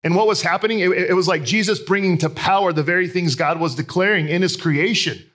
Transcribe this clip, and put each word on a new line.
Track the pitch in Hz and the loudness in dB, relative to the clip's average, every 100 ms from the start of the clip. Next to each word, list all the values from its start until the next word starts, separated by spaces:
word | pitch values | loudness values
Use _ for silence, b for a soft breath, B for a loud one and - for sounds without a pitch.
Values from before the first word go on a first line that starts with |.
And | 165 | 2
what | 180 214 | 2 2
was | 202 | 0
happening? | 170 190 220 220 | -2 -2 0 0
It, | 180 | 0
it | 175 185 180 | 0 2 0
was | 175 | 2
like | 165 | -2
Jesus | 127 214 202 208 | 0 0 0 -2
bringing | - 196 190 170 | 0 0 2 2
to | 156 | 0
power | - - 196 190 | -2 0 2 2
the | 156 | 0
very | 147 180 180 | 0 0 0
things | 180 170 | -2 -2
God | 123 151 165 | 0 -2 0
was | 165 | -2
declaring | 127 - 180 190 202 151 | -4 -4 0 2 2 0
in | 170 | 0
his | 180 180 | 0 0
creation. | 170 143 190 226 156 92 - | -2 0 2 0 -2 -6 -16